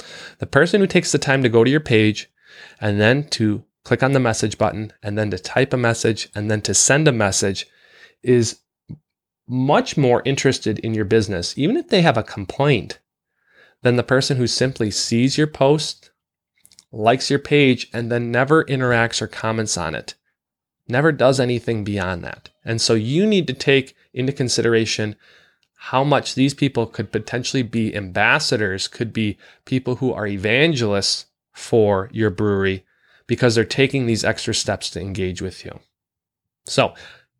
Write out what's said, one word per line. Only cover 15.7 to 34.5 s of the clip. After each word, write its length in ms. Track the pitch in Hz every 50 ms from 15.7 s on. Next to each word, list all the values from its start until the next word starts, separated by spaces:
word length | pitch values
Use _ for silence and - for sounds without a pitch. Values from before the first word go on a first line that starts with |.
| 151 156 151 - - _ _ _ _ _ _ _ _ _ _ _ _ _ _ _ _ _ - _ -
likes 380 | 117 107 113 127 131 - -
your 80 | 143 139
page, 500 | - - 147 147 143 131 127 123 - - -
and 180 | 113 113 113 120
then 180 | 120 120 117
never 340 | 117 120 135 135 156 160 156
interacts 580 | - 139 131 131 123 120 117 117 117 - - 110
or 40 |
comments 520 | - - - - 110 113 113 110 104 - 87
on 160 | 82 80 78
it, 200 | 62 - - - _ _ _ _ _ _ _ _ _ _ _ _ _ _
never 260 | - 117 131 147 165 151
does 280 | 123 120 131 135 131
anything 440 | 127 123 123 117 - - 117 110 101
beyond 380 | 104 101 101 90 92 92 85 -
that. 280 | - - - - - _ _ -
And 160 | - 113 113
so 120 | - - 117
you 320 | 113 107 117 139 170 202
need 200 | 220 214 190 165
to 80 | - 127
take 400 | - - 147 139 135 127 - - _ _ _ -
into 200 | 123 127 135 131
consideration 800 | - 135 120 - - 113 117 117 110 110 107 - - 107 107 104 _ _ _ _ _ _ _ _ _ _ _ _
how 260 | _ - - - 131 139
much 320 | 147 143 120 110 - -
these 180 | 131 131 139 139
people 320 | - 143 135 - 127 113
could 260 | - - - 110 - -
potentially 500 | 107 107 - - 123 123 - - 135 120
be 320 | 107 - 117 110 107 -
ambassadors, 920 | 104 98 92 90 101 104 117 131 151 147 - 135 110 107 95 95 95 - -
could 240 | - - 117 110 98
be 260 | 113 110 104 98 _ _ - - _ _
people 320 | - 135 127 127 127 127
who 160 | - 135 127 -
are 140 | - 107
evangelists 1000 | 104 101 95 92 107 113 131 151 170 160 123 117 104 101 98 98 - - - - _ _ _ _ _ -
for 580 | - - - 127 117 107 104 101 95 95 - -
your 180 | 113 107 107
brewery, 540 | 95 95 107 104 101 98 95 95 95 95 - _ _ _ _ _ _ _ _
because 280 | - 123 - 131 123 110
they're 100 | 117 110
taking 420 | - - - 135 139 143 139 127
these 180 | 117 113 101 -
extra 300 | 107 110 - - -